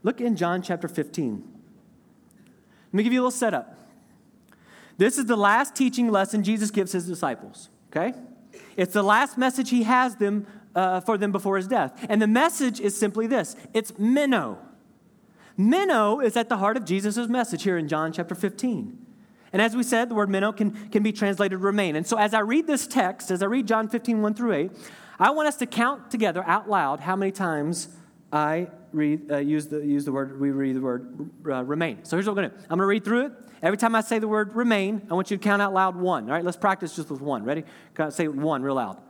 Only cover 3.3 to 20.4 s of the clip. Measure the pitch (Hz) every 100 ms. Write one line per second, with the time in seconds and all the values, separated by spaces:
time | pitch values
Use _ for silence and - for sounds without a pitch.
3.3 | 254 233 147 - - - - _ _ _
4.3 | _ _ - - - - - 208 262 233
5.3 | 226 202 226 277 - 254 254 240 202 190
6.3 | 214 196 220 214 208 190 185 170 170 160
7.3 | 117 - - - _ _ 156 202 247 -
8.3 | - - - - - 180 208 196 214 269
9.3 | - 254 254 254 247 220 254 254 - 202
10.3 | 208 202 - - - 185 185 180 208 208
11.3 | 190 196 190 190 240 143 - 226 220 214
12.3 | 226 330 330 262 208 202 202 214 214 226
13.3 | 254 160 - - 226 220 - 214 269 277
14.3 | 233 127 92 - - _ _ _ _ _
15.3 | _ - - 208 339 392 254 208 247 240
16.3 | 240 233 226 196 247 175 190 208 214 240
17.3 | 247 233 240 202 175 151 156 156 151 170
18.3 | 175 202 - 254 190 104 - - - -
19.3 | _ - 190 226 233 240 226 233 220 202
20.3 | 196